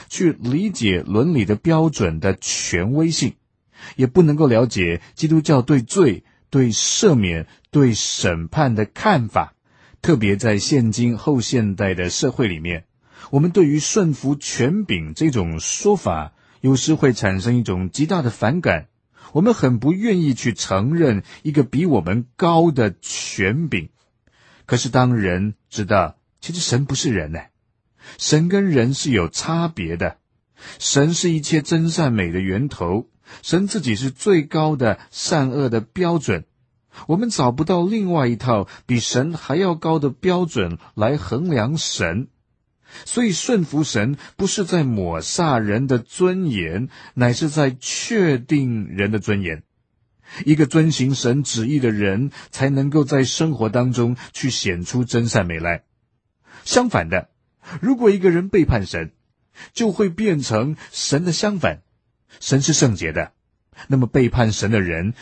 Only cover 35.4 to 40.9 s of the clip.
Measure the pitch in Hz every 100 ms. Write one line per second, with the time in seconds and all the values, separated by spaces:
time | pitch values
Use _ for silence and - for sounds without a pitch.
35.4 | 131 131 131 113 107 - 175 170 - 90
36.4 | - _ _ _ _ - - 170 240 202
37.4 | 143 131 160 180 175 220 190 170 123 113
38.4 | 127 110 90 - - 123 - 123 147 160
39.4 | - 143 196 165 165 160 139 - 185 180
40.4 | 175 123 87 82 -